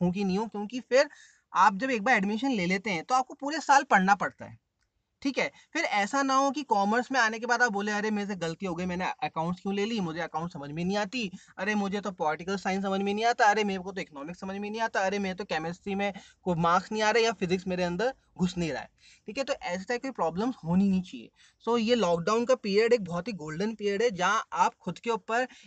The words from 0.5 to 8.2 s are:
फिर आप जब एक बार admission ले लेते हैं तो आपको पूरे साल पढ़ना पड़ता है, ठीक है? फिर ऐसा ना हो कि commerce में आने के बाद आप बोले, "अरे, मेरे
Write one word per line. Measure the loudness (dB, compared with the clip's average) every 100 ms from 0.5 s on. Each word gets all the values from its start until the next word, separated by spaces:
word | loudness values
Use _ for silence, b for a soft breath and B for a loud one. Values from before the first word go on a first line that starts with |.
| -6 -6 -8
फिर | 2 4 4 B B B B
आप | 4 4 4
जब | -2
एक | 0
बार | 2
admission | 2 2 0 0
ले | 0 0
लेते | 0 0
हैं | -4
तो | 0
आपको | 0 0
पूरे | -6 -6 -4
साल | 4 4
पढ़ना | 6 4 4
पड़ता | 2 2 -6
है, | -16 -18 _ _ _ _ _ _
ठीक | -6 -2
है? | -4 b b
फिर | -4
ऐसा | -2 0 0 0
ना | 2
हो | 4 2
कि | 0
commerce | 0 2 4 2 0
में | 2
आने | 2 0
के | -2
बाद | 2
आप | 2
बोले, | 0 -2
"अरे, | -2 -2
मेरे | -2